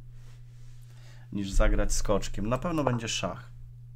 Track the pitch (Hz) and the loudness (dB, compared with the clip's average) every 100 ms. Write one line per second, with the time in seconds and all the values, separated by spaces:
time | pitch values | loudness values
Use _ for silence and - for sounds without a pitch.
0 | - - - - - - - - - - | -14 -14 -14 -16 -16 -16 -16 -16 -16 -18
1 | - - - 101 98 98 107 104 98 - | -18 -18 -8 -4 2 6 8 6 4 4
2 | - 98 - - 104 127 180 160 131 120 | 4 4 2 -2 0 0 0 2 2 2
3 | 113 - 90 - - - - - - | 0 -2 -4 -6 -10 -14 -14 -14 -16